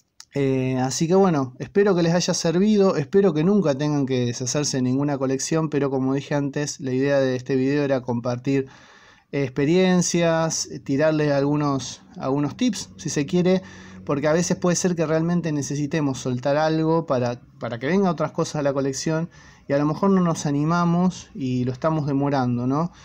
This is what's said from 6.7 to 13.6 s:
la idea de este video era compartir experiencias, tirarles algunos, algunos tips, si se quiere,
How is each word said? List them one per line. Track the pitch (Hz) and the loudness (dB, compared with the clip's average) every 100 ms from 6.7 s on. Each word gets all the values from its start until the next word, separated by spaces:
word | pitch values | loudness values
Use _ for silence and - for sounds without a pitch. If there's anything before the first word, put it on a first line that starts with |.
| - | -6
la | 135 | -4
idea | 127 139 139 | 0 2 2
de | 131 | 2
este | 127 127 135 | 0 -2 0
video | 135 147 | 2 2
era | 143 135 | 0 0
compartir | 123 120 123 120 131 139 135 - - - - - _ | -2 -4 -4 -4 0 0 -2 -8 -20 -20 -20 -20 _
experiencias, | 143 135 139 143 175 185 180 170 175 170 165 160 - - 151 | -4 -4 0 2 4 4 2 2 2 2 2 0 -4 -8 -10
tirarles | - 135 156 156 151 | -4 0 2 2 2
algunos, | 139 143 147 147 135 - - - - | 2 2 0 0 -2 -4 -12 -18 -8
algunos | 135 139 143 - | -4 -2 -2 -2
tips, | 254 - - - | -2 -2 -8 -12
si | 151 | -6
se | - 143 | -4 0
quiere, | 180 175 185 | 2 2 2